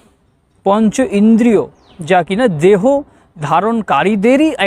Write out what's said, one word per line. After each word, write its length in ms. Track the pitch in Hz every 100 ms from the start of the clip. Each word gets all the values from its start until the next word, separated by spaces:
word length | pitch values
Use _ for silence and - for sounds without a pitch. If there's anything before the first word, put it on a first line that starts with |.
| _ _ _ _ _ _
পঞ্চ 320 | 190 208 220 - 262 202
ইন্দ্রিয়, 420 | 214 226 240 190 123 _ _ - 151
যা 100 | 185 165
কিনা 180 | 190 160 151 180
দেহ 160 | 208 240 285 285 _ _ - 147
ধারণকারীদেরই 1000 | 160 208 233 - 139 175 214 226 269 320 254